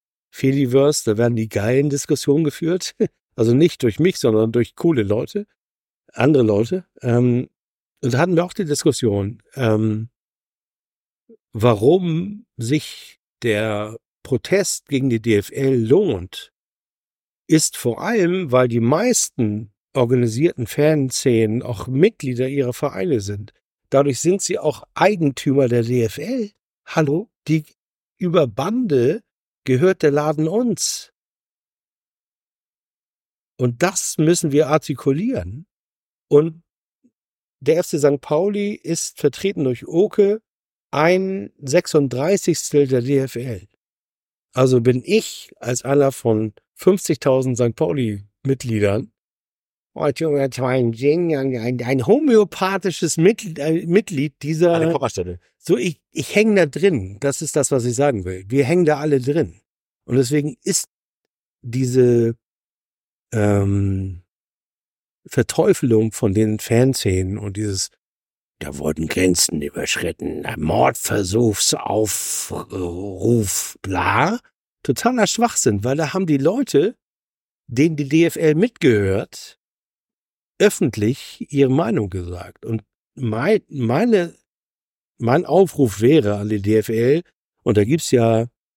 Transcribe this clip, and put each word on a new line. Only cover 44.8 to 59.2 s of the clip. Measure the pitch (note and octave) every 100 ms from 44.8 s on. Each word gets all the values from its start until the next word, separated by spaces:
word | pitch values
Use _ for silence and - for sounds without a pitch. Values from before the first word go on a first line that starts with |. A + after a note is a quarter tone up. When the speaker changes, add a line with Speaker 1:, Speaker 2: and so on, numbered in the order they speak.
Speaker 1:
bin | A#2 B2
ich | - G#3+ - - - -
als | - B2
einer | C3 C#3+ C3+
von | - A#2+ A2 A2 - _
fünfzigtausend | - - G3 - D#3 C#3+ C3 C3 A#2+
Sankt | A#2+ A2
Pauli-Mitgliedern | D#3+ D#3 A#2 G2+ G2+ _ C3+ C3 B2 A2 G2+ G#2 - _ _ _ _ _ _ _ _
heute | - D3+ C#3+ D#3+
ein, | C#3+ C3+ A#2+ B2+ C3 A#2+
ein, | A2+ C#3 E3 E3+ D3 C3+ B2+ A#2 B2
ein | A#2+ C3+ A#2+
homöopathisches | B3 D#4 A3 G3 - F#3+ G3 G3 D#3 E3 -
Mitglied, | E3+ A#3 G3 D#3+
äh, | D3 E3 E3
Mitglied | F3+ - D3+ D3 -
dieser | C#3+ D#3 F3
Speaker 2:
Eine | E3 D#3+
Kommastelle. | D#3+ A#2+ - F2 F2+ _ _
Speaker 1:
So, | - A3
ich, | F#3 C#3+ _
ich | - C3
häng | G#3 A3
da | G3+ D#3+
drin. | D3 G3 C#3+ F#2+ G2
Das | C#3 -
ist | D#3 D#3
das, | C3+
was | C3+ A#2+
ich |
sagen | A#2 C#3+ A2+ F2+
will. | F#2 G2
Wir | C3+ C3
hängen | F3
da | D#3+ D3
alle | D#3 C#3